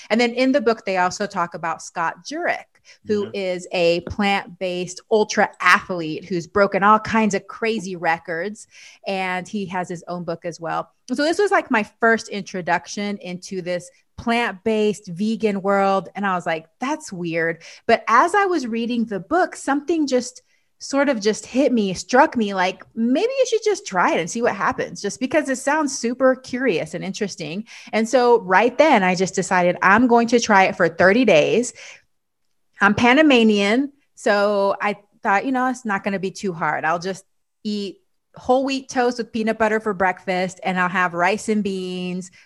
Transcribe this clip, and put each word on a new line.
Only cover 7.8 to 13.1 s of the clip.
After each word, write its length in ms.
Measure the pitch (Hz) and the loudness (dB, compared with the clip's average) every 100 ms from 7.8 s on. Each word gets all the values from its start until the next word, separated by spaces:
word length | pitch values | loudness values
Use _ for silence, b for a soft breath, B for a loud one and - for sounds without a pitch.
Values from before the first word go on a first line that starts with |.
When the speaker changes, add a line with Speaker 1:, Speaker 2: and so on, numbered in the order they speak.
| 185 175 | -6 -4
Speaker 1:
records. 720 | 170 170 - 165 196 214 - B B B - | -2 -2 -4 -6 -6 -10 -18 B B B -8
And 420 | 190 185 185 180 | -4 -4 -6 -6
he 200 | 208 185 | -8 -6
has 200 | 185 180 | -6 -6
his 160 | 170 - | -10 -10
own 160 | 180 | -10
book 200 | 170 170 | -8 -8
as 160 | 175 156 | -10 -10
well. 300 | 160 160 - _ - | -6 -6 -8 _ -8
So 80 | 254 | -2
this 160 | 302 339 | 0 0
was, 140 | 403 | 2
like, 180 | 359 320 | 0 0
my 140 | 226 208 _ | -2 -2 _
first 300 | 226 220 - | 2 2 -2
introduction 880 | 202 165 190 170 175 - 214 202 | -10 -8 -8 -2 -2 -2 -8 -6